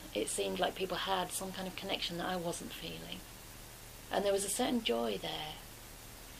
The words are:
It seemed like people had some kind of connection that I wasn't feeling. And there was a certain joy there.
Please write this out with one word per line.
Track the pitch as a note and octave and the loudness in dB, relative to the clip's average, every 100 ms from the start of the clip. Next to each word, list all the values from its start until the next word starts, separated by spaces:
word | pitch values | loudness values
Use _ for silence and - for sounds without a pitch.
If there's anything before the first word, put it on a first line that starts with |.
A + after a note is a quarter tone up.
| - | -2
It | - - | 0 2
seemed | - G3 F#3 | 2 0 4
like | F#3 | 2
people | - F#3+ F3 | 2 0 0
had | F#3+ F#3+ F3 | 2 2 2
some | - F#3+ | 0 -2
kind | F#3 F#3 | -2 -4
of | F3+ | -4
connection | G3 - - F3 | -2 0 0 0
that | F3 | 0
I | |
wasn't | F3+ E3+ E3 D#3+ | 0 0 -2 -4
feeling. | - E3 E3 E3+ F#3 - - - - - - - - - | -6 -6 -6 -8 -8 -10 -12 -12 -12 -12 -14 -14 -14 0
And | G3+ | 4
there | G3+ | 6
was | G3 | 6
a | G3 | 4
certain | - C4 A#3+ | 4 4 4
joy | A3+ A#3 A#3 G3 | 4 4 4 2
there. | E3 D#3 D#3 D#3 - - - - - - - - | 0 -2 -4 -6 -10 -12 -14 -12 -12 -12 -12 -12